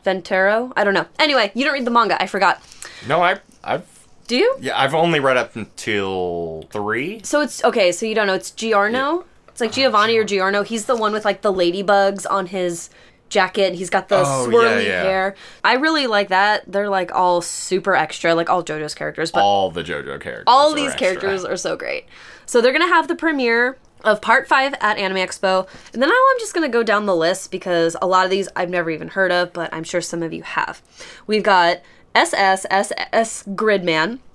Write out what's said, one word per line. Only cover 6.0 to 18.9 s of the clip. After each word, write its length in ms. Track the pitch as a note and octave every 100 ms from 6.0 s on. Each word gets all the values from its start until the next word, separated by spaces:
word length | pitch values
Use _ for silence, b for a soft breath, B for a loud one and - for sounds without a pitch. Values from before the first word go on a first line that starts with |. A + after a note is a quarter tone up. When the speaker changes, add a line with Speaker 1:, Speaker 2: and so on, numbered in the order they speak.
| G2 F#2+ F2+ E2+ E2+ D#2+ -
Speaker 2:
three. 500 | G#2 G#2 A2+ D3+ A3
Speaker 1:
So 160 | - D4
it's, 240 | D4 -
okay, 280 | B3 A3+ F3+
so 140 | - A3+
you 80 |
don't 120 | A3 G3+
know. 80 |
It's 160 | F#3+ -
Giorno? 680 | - A3+ G#3 G3+ B3 C#4 E4+
Speaker 2:
Yeah. 40 | - _ -
Speaker 1:
It's 120 | -
like 100 | A3+
Speaker 2:
Oh, 20 |
Speaker 1:
Giovanni 440 | G3 E3 G#3 G#3+ A3+
or 60 |
Speaker 2:
Giorno. 340 | G3 G3 F#3+ G3+
Speaker 1:
Giorno. 40 |
He's 200 | G3+ A3+
the 120 | G3+ A#3+
one 160 | G#3+
with, 120 | G#3+
like, 160 | G#3 G3
the 100 | G#3+
ladybugs 720 | F#3 F3 F#3 G3 G3+ G3 G3+ -
on 160 | G3 F3+
his 440 | F#3+ F3+ E3+ - b b b _
jacket. 440 | G3+ F#3 - F#3+
He's 160 | F3+ F#3
got 180 | F#3+ F#3
the 140 | G3
Speaker 2:
Oh, 240 | D3+ C3+ B2+
yeah, 80 | A#3
Speaker 1:
swirly 300 | A#3 G#3 G3+
Speaker 2:
yeah. 160 | F#3
Speaker 1:
hair. 320 | F#3 F#3+ F#3+ G3 B B
I 100 | G3+
really 320 | B3 D#4 D#4 C4
like 220 | G#3 G3
that. 360 | F#3 G3+ G#3+ -
They're, 240 | G3 G#3
like, 200 | F#3+ F3
all 260 | - F3+ F3
super 540 | E3+ - - F#3+ G3 F3
extra, 380 | - - E3
like, 160 | E3 E3+
all 120 | F3+
JoJo's 320 | E3 D#3 D3+